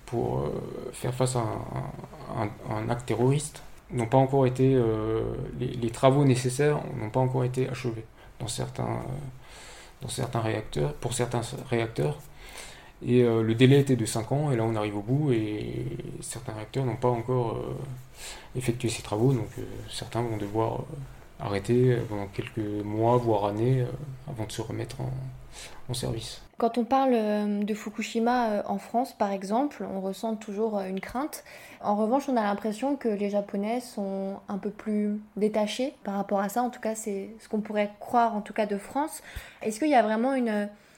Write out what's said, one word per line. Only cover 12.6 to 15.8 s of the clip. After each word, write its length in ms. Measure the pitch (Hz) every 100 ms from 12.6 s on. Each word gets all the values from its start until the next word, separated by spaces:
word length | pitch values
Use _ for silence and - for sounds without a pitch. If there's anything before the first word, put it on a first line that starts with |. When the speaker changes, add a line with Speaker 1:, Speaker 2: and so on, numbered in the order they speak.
| - - - - 123
Speaker 1:
Et, 180 | 123
euh, 200 | 120 113
le 120 | 113 113
délai 260 | 127 139
était 160 | 131 123
de 80 | 107
cinq 260 | 113 110
ans, 200 | 139 151
et 40 | 117
là 80 |
on 120 | 113 110
arrive 220 | 107 104
au 40 |
bout, 300 | 104 139 151
et 520 | 113 107 107 117 123